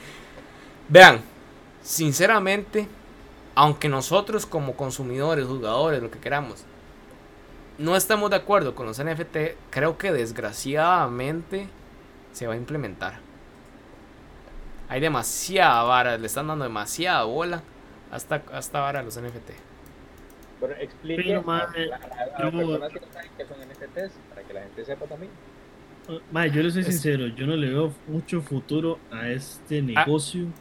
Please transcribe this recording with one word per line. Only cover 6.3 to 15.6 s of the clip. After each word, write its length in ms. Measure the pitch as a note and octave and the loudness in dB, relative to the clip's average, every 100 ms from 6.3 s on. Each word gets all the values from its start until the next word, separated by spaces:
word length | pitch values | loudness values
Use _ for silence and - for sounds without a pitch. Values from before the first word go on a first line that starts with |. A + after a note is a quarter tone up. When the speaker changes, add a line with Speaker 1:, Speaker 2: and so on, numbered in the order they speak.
| C#3+ C3 G#2 - - - - - - - - - - - - | -4 -4 -12 -18 -20 -20 -20 -20 -20 -20 -20 -20 -20 -20 -6
Speaker 1:
no 160 | D3+ F#3 | 0 2
estamos 340 | F#3 G#3+ G#3 | 4 2 2
de 60 | G3 | 0
acuerdo 400 | - G3+ C#3+ A#2+ | 4 2 2 -2
con 100 | A#2 | -8
los 140 | A2 | -6
N 120 | D3 | -4
F 140 | D#3 D#3+ | -4 -4
T, 320 | D#3 D#3 - - | -4 -4 -6 -8
creo 260 | - D3+ D#3+ | 0 0 0
que 140 | G3 | -2
desgraciadamente 1500 | D3 A2+ A2+ G#2+ G2+ C3+ D3 E3 F3+ C3+ A#2+ C3 E3 E3 F#3+ G3 - - - - - - | 0 -2 -4 -8 -6 -4 2 4 4 2 -2 -4 -6 -6 -8 -10 -16 -20 -20 -20 -20 -20
se 140 | - A#2 | -10 -6
va 80 | |
a 40 | A#2 | -6
implementar. 640 | A#2+ D3+ A#2+ F2 F2+ - - - - - - - - - - - - - - - - - - | -6 -6 -6 -6 -8 -8 -18 -20 -20 -20 -20 -20 -20 -20 -20 -20 -20 -20 -18 -16 -14 -14 -8
Hay 100 | B2+ | -2
demasiada 840 | D#3 C#3 A2 - - F#3+ | 0 0 -2 -6 -2 6